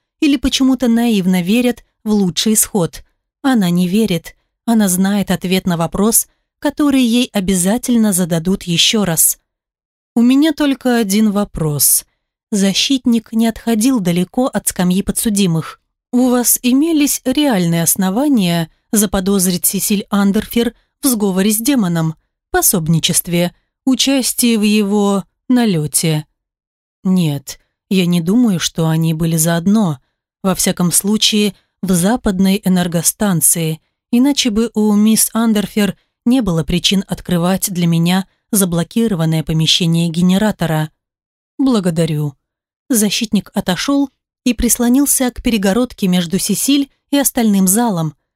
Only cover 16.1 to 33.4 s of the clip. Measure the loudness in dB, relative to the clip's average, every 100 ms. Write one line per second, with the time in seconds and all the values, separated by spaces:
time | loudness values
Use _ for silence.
16.1 | 0 2 2 0 0 2 2 2 2 0
17.1 | -2 -2 0 2 2 2 0 0 0 -2
18.1 | 0 0 2 2 0 -4 _ -4 -2 0
19.1 | -2 0 0 0 -2 -4 -4 -2 -2 -2
20.1 | 0 0 0 -2 -2 -2 -6 _ _ -2
21.1 | 0 0 0 0 0 0 0 0 0 -2
22.1 | -4 _ _ _ -2 0 0 0 0 0
23.1 | -4 -2 -2 -2 _ _ _ -2 0 0
24.1 | 0 -2 0 0 2 2 2 0 0 0
25.1 | 0 -4 _ -2 0 2 0 -2 -2 -2
26.1 | -2 -6 _ _ _ _ _ _ _ 0
27.1 | 2 0 -2 -8 -20 _ _ -4 0 2
28.1 | 0 2 2 2 0 -4 -2 0 0 0
29.1 | -2 -2 0 0 0 2 2 0 -2 _
30.1 | _ _ _ -4 -2 -2 0 -2 0 -2
31.1 | 0 0 2 0 -4 _ -10 -2 0 2
32.1 | 0 -2 0 2 2 2 0 0 -2 -2
33.1 | -2 -2 0